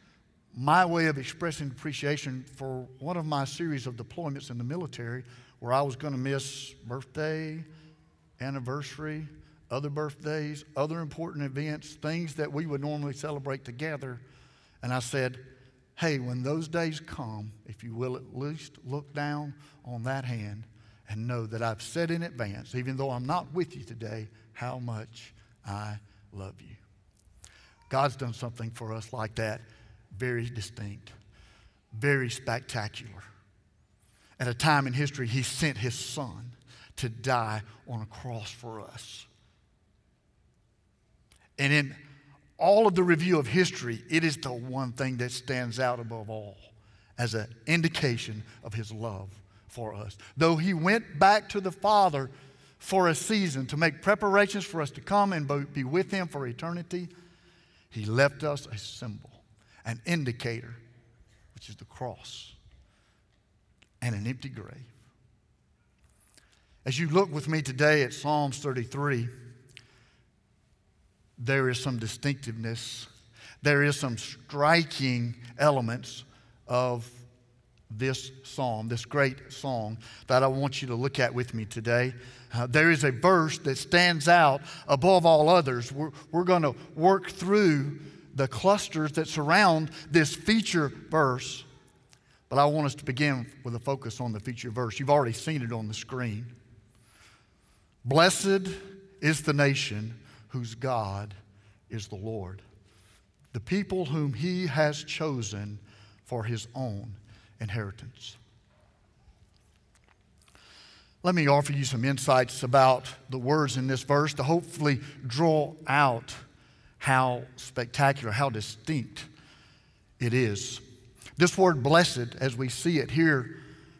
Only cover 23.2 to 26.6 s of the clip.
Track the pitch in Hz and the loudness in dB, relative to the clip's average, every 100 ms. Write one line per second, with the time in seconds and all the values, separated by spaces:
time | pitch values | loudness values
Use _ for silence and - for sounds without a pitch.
23.2 | 127 175 127 165 175 - - 117 110 110 | -2 -4 -4 -6 -6 -8 -14 -12 -10 -10
24.2 | 107 _ _ - 123 127 120 110 113 - | -12 _ _ -10 -8 -6 -8 -8 -10 -16
25.2 | - _ _ _ 104 101 107 104 _ _ | -20 _ _ _ -10 -8 -8 -10 _ _
26.2 | _ 101 95 - | _ -14 -14 -16